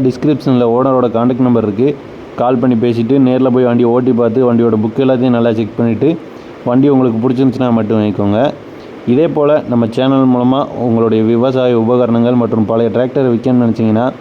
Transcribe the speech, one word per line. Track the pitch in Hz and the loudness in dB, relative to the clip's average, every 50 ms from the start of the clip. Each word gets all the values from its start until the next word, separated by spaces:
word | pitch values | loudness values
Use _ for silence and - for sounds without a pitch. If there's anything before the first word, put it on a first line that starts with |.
| 131 | 0
டிஸ்கிரிப்ஷனில் | 127 123 - - 147 151 123 - 147 127 123 123 117 117 | -2 -2 -2 -2 -2 -2 0 0 0 0 2 2 2 2
ஓனரோட | 123 131 135 131 127 123 117 104 | 2 2 2 2 2 0 0 0
கான்டாக்ட் | 113 117 127 131 120 131 123 | 0 0 0 0 0 0 2
நம்பர் | 120 117 107 104 | 2 2 0 0
இருக்குது, | 101 104 127 147 147 - - - - - - - - - | 0 0 0 0 -2 -4 -10 -18 -18 -18 -18 -14 -6 -4
கால் | 120 123 131 120 | -2 0 0 0
பண்ணி | 127 127 123 110 113 | 0 0 0 0 0
பேசிட்டு, | 120 113 120 117 113 139 139 131 127 | 0 0 0 0 0 2 2 2 2
நேரில் | 127 127 127 127 120 | 2 2 0 2 2
போய் | 127 127 120 | 2 2 2
வண்டி | 120 120 120 117 117 | 2 2 2 2 2
ஓட்டி | 127 123 127 123 117 | 2 2 0 2 2
பார்த்து, | 120 113 110 131 127 123 | 2 0 2 2 2 2
வண்டியோட | 117 117 120 117 110 107 107 | 2 2 2 2 0 0 -2
புக் | 110 107 135 135 | -2 -2 -2 0
எல்லாத்தையும் | 131 131 120 127 127 120 117 | 0 0 0 0 0 0 2
நல்லா | 117 117 113 113 | 0 0 0 -2
செக் | 113 101 - - | -4 -6 -4 -2
பண்ணிவிட்டு, | 120 117 110 113 131 151 165 - - - - - - - - - - 123 | -2 -2 0 0 0 -2 -2 -2 -8 -16 -18 -18 -20 -20 -16 -8 -4 -2
வண்டி | 123 131 135 147 139 | 0 2 4 4 4
உங்களுக்கு | 131 127 123 113 110 | 2 2 0 0 0
பிடிச்சிருந்துச்சுன்னா | 113 131 123 123 135 131 107 135 131 123 117 113 | -2 -2 0 2 0 0 0 0 -2 0 0 0
மட்டும் | 107 104 113 110 | 0 0 0 0
வாங்கிக்கோங்க. | 104 107 92 - 101 101 101 110 135 147 - - - - - - - - - - - 117 | 0 0 -2 -2 -2 0 0 0 0 -2 -4 -8 -14 -20 -20 -18 -18 -18 -16 -10 -2 0
இதே | 123 139 165 165 135 | 0 2 2 0 0
போல் | 147 147 143 151 151 - 104 | 0 2 2 2 0 0 -2
நம்ம | 123 117 117 110 113 | -2 0 0 -2 -2
சேனல் | 131 131 135 135 135 131 127 | -2 0 0 2 2 2 2
மூலமா | 127 123 123 127 131 139 143 - - - 117 | 2 2 2 0 0 0 -2 -4 -6 -6 -2
உங்களுடைய | 123 113 113 113 113 110 110 110 110 | -2 0 0 0 2 2 2 2 2
விவசாய | 117 113 123 135 127 131 127 123 123 113 | 2 2 0 0 0 0 0 2 2 2
உபகரணங்கள் | 113 113 127 123 123 113 117 117 117 120 127 123 | 2 2 2 2 2 2 2 2 2 2 2 0
மற்றும் | 117 110 117 113 107 98 | 0 0 0 -2 0 0
பழைய | 113 113 117 113 98 | 0 0 0 0 0
டிராக்டர் | 117 127 123 123 143 135 127 | -2 -2 -2 0 0 0 0
விற்கணும்னு | 117 110 - 135 127 123 120 | 0 0 0 0 0 2 2
நினச்சிங்கன்னா | 117 110 - 113 110 107 110 123 131 - - | 0 0 0 0 0 0 0 0 -2 -4 -8